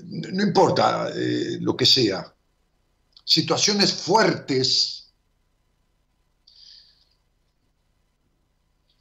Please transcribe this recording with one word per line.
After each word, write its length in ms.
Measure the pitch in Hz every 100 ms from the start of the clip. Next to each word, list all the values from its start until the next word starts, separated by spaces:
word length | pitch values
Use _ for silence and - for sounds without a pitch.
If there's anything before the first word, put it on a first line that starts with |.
no 380 | - - - 185
importa, 680 | 202 190 151 - - 57 62 58
eh, 440 | 62 60 58 58
lo 160 | 113 -
que 80 | 123
sea. 480 | 135 107 92 - _ _ _ _ _ _ _ _ -
Situaciones 680 | - 165 - - - 202 180
fuertes 1120 | - - 220 233 123 - 131 131 - - - - _ _ _ _ _ _ _ _ _ _ _ _ _ _ _ - - _ _ _ _ _ _ _ _ _ _ _ _ _ _ _ _ _ _ _ _ _ _